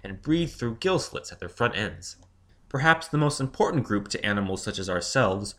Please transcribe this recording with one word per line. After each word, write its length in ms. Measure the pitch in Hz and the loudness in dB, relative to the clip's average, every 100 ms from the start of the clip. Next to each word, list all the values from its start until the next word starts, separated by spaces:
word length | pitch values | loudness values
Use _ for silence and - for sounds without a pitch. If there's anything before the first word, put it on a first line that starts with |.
and 180 | 98 95 | -14 -8
breathed 320 | 147 165 160 | 0 2 0
through 220 | - 120 113 | -4 -6 -2
gill 240 | 185 180 | 0 0
slits 320 | - - - | 0 -8 -10
at 80 | - | -12
their 100 | 87 | -12
front 260 | - 120 95 | 0 0 0
ends. 400 | 104 - - - - _ _ _ - | -4 -6 -14 -16 -20 _ _ _ -8
Perhaps 380 | 135 160 165 - | 2 4 4 2
the 100 | 147 | 2
most 220 | 147 143 | 2 2
important 460 | 131 - - 170 - | -2 2 2 2 2
group 240 | 104 - | 0 -2
to 160 | - 104 | -4 0
animals 360 | 101 98 95 | 0 0 -2
such 160 | - 98 | -4 -6
as 120 | 95 | -2
ourselves 680 | 90 - 135 107 95 104 | -2 0 2 4 2 -4